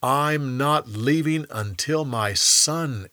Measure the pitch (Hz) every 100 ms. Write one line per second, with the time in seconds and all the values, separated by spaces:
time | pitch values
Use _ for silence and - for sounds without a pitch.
0 | 127 139 147 151 139 127 143 151 123 107
1 | 120 156 156 160 147 110 104 98 - 156
2 | 147 117 104 98 - - - 160 160 117
3 | 92